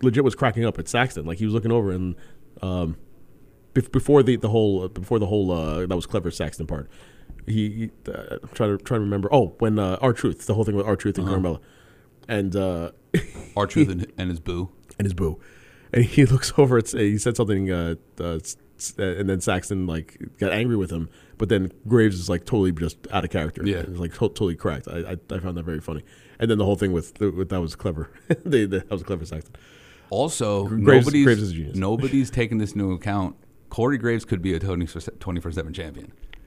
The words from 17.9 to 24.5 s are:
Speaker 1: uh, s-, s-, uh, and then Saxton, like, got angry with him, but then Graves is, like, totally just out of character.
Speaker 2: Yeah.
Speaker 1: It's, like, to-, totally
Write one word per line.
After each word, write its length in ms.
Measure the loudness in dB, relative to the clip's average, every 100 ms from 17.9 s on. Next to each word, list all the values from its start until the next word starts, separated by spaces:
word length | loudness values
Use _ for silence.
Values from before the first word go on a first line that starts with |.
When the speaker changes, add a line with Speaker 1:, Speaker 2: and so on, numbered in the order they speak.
| -4 -10 -10
Speaker 1:
uh, 40 | -6 -6
s-, 220 | -8 -14 _ -14
s-, 160 | -12 -4
uh, 40 |
and 260 | -4 -2 -2
then 100 | 0
Saxton, 480 | 0 -2 -2 -4 -2
like, 300 | -4 -8 -14 -16 -4
got 120 | -2
angry 240 | 0 2 0
with 160 | 0
him, 160 | -4 -6 -10 -20 -6
but 100 | 2
then 240 | 2 0 -6 2
Graves 320 | 6 6 2
is, 80 | -2
like, 160 | -4
totally 300 | 0 2 2
just 240 | 0 -4 -6 -6
out 120 | -4
of 60 | -2
character. 360 | -2 -4 -4 -2
Speaker 2:
Yeah. 120 | -2
Speaker 1:
It's, 200 | -4 -6
like, 120 | -8
to-, 60 | -2
totally 360 | -2 0 -2